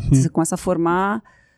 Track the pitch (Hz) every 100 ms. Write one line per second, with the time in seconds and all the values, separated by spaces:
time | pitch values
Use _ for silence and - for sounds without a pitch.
0 | - 135 156 - 160 180 - 175 170 180
1 | 196 214 - _ _